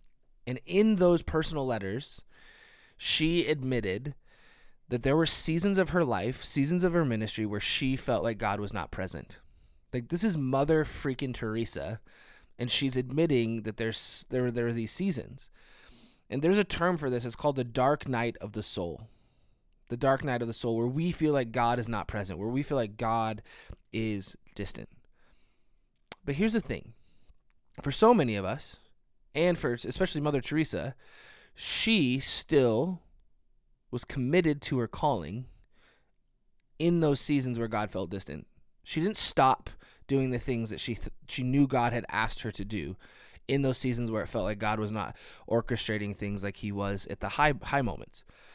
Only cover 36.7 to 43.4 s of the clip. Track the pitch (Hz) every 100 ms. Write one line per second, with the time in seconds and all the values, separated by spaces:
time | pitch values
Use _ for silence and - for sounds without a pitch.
36.7 | - 165 170 156 139 - 143 127 117 113
37.7 | 110 104 95 87 98 - 73 - _ -
38.7 | _ - 156 180 220 - - 135 - -
39.7 | - - - - 135 131 120 135 120 110
40.7 | - - 110 - - - - 127 139 135
41.7 | 131 120 120 - 101 113 - 113 - 104
42.7 | 107 73 92 - - - -